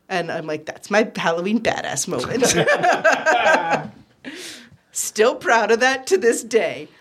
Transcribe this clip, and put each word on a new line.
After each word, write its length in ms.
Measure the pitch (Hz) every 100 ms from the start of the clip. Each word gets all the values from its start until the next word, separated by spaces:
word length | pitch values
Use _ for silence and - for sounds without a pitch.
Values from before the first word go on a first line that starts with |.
| _
And 220 | 185 165
I'm 160 | 165 156
like, 200 | 151 151
"That's 220 | - -
my 220 | 202 214 208
Halloween 420 | 180 170 180 220
badass 460 | - - - - -
moment." 380 | 143 127 226
<laughs> 1500 | 240 170 - 294 349 320 - - 311 - - - - 277 - - - _ - 320 - - - - _
Still 420 | - - - 214
proud 380 | 208 - 226 208
of 80 | 226
that 260 | 254 262 262
to 80 | 381
this 260 | 466 -
day. 420 | 226 233 165 127 151 _